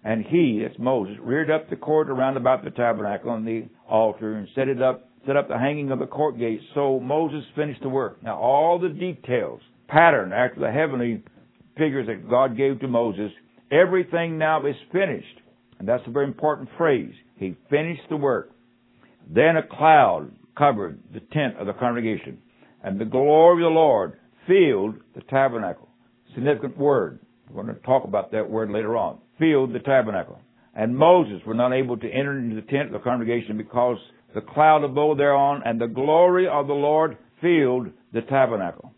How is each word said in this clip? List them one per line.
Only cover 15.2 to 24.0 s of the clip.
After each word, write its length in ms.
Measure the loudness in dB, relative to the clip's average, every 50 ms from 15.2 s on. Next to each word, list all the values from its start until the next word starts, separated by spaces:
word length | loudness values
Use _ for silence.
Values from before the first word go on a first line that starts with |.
| -10 -16 -20 -20 _ _ _ _ _ _ _ _
And 100 | -4 -2
that's 200 | -2 -2 -2 -4
a 20 |
very 160 | -4 -2 -2
important 440 | -2 -4 -4 -2 -2 -2 -2 -8 -16 -4 0
phrase. 360 | 2 2 2 2 0 -6 -14 -20 _ _ _
He 160 | _ -8 -8 -8 _ _ _
finished 380 | 0 0 0 -2 -8 -10 -8 -8
the 80 | -6
work. 360 | -2 0 0 0 0 -4 -8 _ _ _ _ _ _ _ _ _ _ _ _ _ _ _ -2
"Then 300 | 2 4 4 6 4 2
a 60 | 0
cloud 680 | -4 -6 2 6 6 8 8 8 6 2 -2 -6 -10 -16 _ _ _ _
covered 440 | 0 2 2 2 0 -6 -8 -10 -14 -20 -18
the 80 | -18 -18
tent 380 | -18 _ -4 -2 -2 -2 -4 -8
of 100 | -8 -8
the 60 | -6
congregation, 640 | -4 -4 -4 -2 -2 -4 -4 -4 -6 -8 -14 -18 -20 _ _ _ _ _ _ _ _
and 160 | -8 -8 -6 -6
the 60 | -6
glory 600 | -4 -2 0 2 4 6 8 8 8 6 6 4
of 40 | 2
the 60 | 4
Lord 380 | 4 4 4 4 2